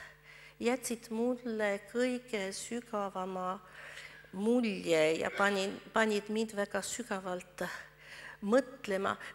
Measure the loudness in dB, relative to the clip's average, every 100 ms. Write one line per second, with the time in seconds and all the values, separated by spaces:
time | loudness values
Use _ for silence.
0 | -12 -20 -20 -20 -18 -2 0 0 -2 -6
1 | -4 0 0 0 -2 0 0 0 -2 0
2 | 0 0 -4 -4 -4 -6 -6 -8 -4 -4
3 | -4 -4 -4 -4 -4 -6 -10 -18 -16 -16
4 | -16 -18 -12 -2 4 4 4 0 4 6
5 | 6 4 0 4 4 4 0 -4 -2 2
6 | 4 2 0 -2 -2 -2 -2 -2 -4 -6
7 | -4 -4 -4 -6 -8 -6 -6 -6 -12 -20
8 | -18 -16 -16 -4 6 6 4 -6 -2 0
9 | 0 -2 -4